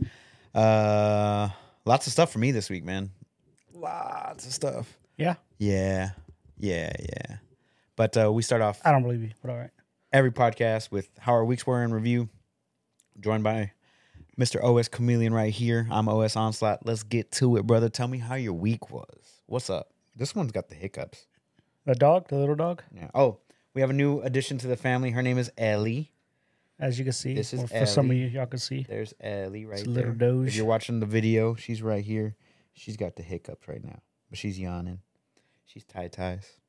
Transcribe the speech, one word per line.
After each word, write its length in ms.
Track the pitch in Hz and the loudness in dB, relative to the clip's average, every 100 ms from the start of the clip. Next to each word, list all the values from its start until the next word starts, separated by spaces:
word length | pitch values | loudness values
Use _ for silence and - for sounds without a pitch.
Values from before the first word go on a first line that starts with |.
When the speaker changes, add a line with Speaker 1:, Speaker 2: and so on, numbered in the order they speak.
| - - - _ _ | 0 -8 -20 _ _
Speaker 1:
Uh, 1000 | - 110 110 107 104 104 104 104 104 104 95 - _ | 4 6 6 4 4 4 2 2 0 -2 -6 -20 _
lots 240 | - 120 - | 2 2 2
of 40 | |
stuff 200 | - 170 | 2 2
for 80 | 113 | 2
me 100 | 123 | 0
this 180 | 123 - | 0 -4
week, 160 | 92 | -8
man. 260 | 90 95 95 95 - _ _ _ _ | -6 -6 -6 -12 -20 _ _ _ _
Lots 720 | - 165 165 - - - - | -12 -10 -8 -8 -8 -10 -12
of 80 | 127 | -10
stuff. 460 | 131 143 120 117 - _ - | -6 -4 -4 -10 -14 _ -2
Speaker 2:
Yeah? 200 | 156 175 _ _ | -2 -2 _ _
Speaker 1:
Yeah. 520 | 104 98 95 95 95 95 - - _ - | 2 2 2 0 -4 -8 -18 -20 _ -8
Yeah, 320 | 101 85 80 - | -4 -2 -4 -6
yeah. 380 | - - - 104 _ _ _ _ _ | -8 -10 -10 -14 _ _ _ _ _
But, 220 | - 110 117 | 0 2 4
uh, 160 | 107 | 4
we 100 | 110 | 2
start 180 | 113 120 | 2 2
off 200 | 107 104 | 2 2
Speaker 2:
I 60 | 165 | 4
don't 140 | 143 | 4
believe 180 | 123 120 | 2 -4
you, 80 | 110 113 | -6 -10
but 120 | 123 | -10
all 40 | 120 | -10
right. 140 | 120 _ _ _ _ | -12 _ _ _ _
Speaker 1:
Every 180 | 135 131 | 4 4
podcast 600 | 117 120 104 117 110 - | 4 2 2 0 0 -2
with 180 | 98 - _ | -6 -6 _
how 140 | 127 | 2
our 120 | 120 | 4
weeks 220 | 113 123 - | 4 0 0
were 160 | 123 | 0
in 100 | 120 | 0
review. 360 | 113 113 120 117 _ _ _ _ _ _ _ _ - | 0 0 0 -2 _ _ _ _ _ _ _ _ -8
Joined 240 | 101 110 | -2 0
by 280 | 107 110 101 _ _ _ _ - - - | 0 0 -4 _ _ _ _ -20 -16 0
Mister 260 | 123 - | 0 2
O 140 | 120 120 | 4 4
S 100 | 117 | 2
Chameleon 440 | - 120 120 113 | 0 2 4 4
right 180 | 113 107 | 2 0
here. 340 | 104 117 117 113 | 0 0 0 0
I'm 180 | 107 107 | 0 2
O 120 | 107 | 2
S 160 | 110 110 | 2 2
Onslaught. 480 | 110 110 110 101 117 | -2 0 0 0 -4
Let's 160 | 113 | -4
get 280 | 107 117 107 | -2 -4 -2
to 240 | - 127 117 | 0 4 4
it, 100 | 107 | 4
brother. 220 | 113 113 | 4 4
Tell 200 | - 120 | -2 -6
me 100 | 127 | -6
how 160 | 117 | -6
your 200 | 131 117 | -6 -4
week 360 | 85 101 117 - | -2 -2 -2 -6
was. 520 | 62 - - _ _ _ | -14 -14 -20 _ _ _
What's 220 | - - | -6 -4
up? 180 | 90 - _ _ - | -6 -6 _ _ -8
This 180 | 127 | -6
one's 180 | 220 143 | -2 -2
got 160 | 101 - | -4 -8
the 60 | |
hiccups. 520 | 78 95 - - - _ _ _ _ _ _ | -10 -10 -8 -12 -14 _ _ _ _ _ _
Speaker 2:
The 100 | - | -2
dog? 340 | 123 143 180 180 | 4 6 6 2
The 80 | 139 | -2
little 180 | 139 | 0
dog? 280 | 151 170 175 - | 0 -2 -4 -12
Speaker 1:
Yeah. 140 | 95 80 | -18 -4
Oh, 240 | - 135 101 _ _ _ | 4 4 2 _ _ _
we 60 | 135 | -2
have 100 | 131 | 0
a 40 | |
new 260 | 139 143 143 | 2 2 2
addition 380 | 131 127 127 139 | 0 -2 -2 -6
to 80 | 127 | -4
the 100 | 123 | -2
family. 340 | 131 127 127 | 0 0 0
Her 120 | 120 | 0
name 160 | 127 127 | 0 0
is 120 | 120 - | -2 -2
Ellie. 540 | 113 104 110 120 151 _ _ _ _ _ _ _ | 0 2 0 -2 -6 _ _ _ _ _ _ _
Speaker 2:
As 200 | 143 123 | -4 -2
you 60 | |
can 80 | 131 | -4
see, 220 | 123 131 | -4 -4
Speaker 1:
This 180 | 135 - | -4 -4
is 100 | 127 | -6
Speaker 2:
or 60 | 120 | -4
for 180 | 113 110 | 0 2
some 200 | - 131 | 2 2
of 40 | |
Speaker 1:
Ellie. 80 | 127 | 2
Speaker 2:
you, 60 | 127 | 0
y'all 180 | 127 123 | -4 -6
can 120 | 123 | -6
see. 260 | - 135 135 | -6 -8 -6
Speaker 1:
There's 260 | 104 110 - | -8 -8 -10
Ellie 460 | 110 101 95 104 110 | -10 -8 -8 -10 -12
right 120 | 101 | -10
Speaker 2:
It's 80 | 104 | -4
a 40 | |
little 220 | 120 117 | -2 -2
Speaker 1:
there. 140 | 113 120 | 2 2
Speaker 2:
doge. 180 | 127 131 | 2 0
Speaker 1:
If 60 | 107 | 0
you're 80 | 110 | 2
watching 340 | 113 - 117 | 0 0 -2
the 60 | 104 | 0
video, 480 | 110 110 110 110 | 2 4 4 2
she's 260 | 113 - 113 | -2 -8 -6
right 220 | 110 104 | -4 -4
here. 300 | 104 110 107 104 _ _ _ | -4 -4 -4 -8 _ _ _
She's 220 | _ - 104 | _ -16 -8
got 200 | 95 - | -8 -10
the 60 | |
hiccups 460 | 82 90 - - - | -12 -12 -12 -18 -14
right 140 | - | -14
now, 160 | - - _ _ _ | -14 -18 _ _ _
but 80 | 101 | -10
she's 200 | 104 95 | -10 -8
yawning. 420 | 92 87 87 92 _ _ _ _ _ _ | -8 -8 -8 -12 _ _ _ _ _ _
She's 200 | _ 107 | _ -20
tie-ties. 760 | _ 98 90 - 92 90 98 _ | _ -12 -12 -6 -6 -6 -12 _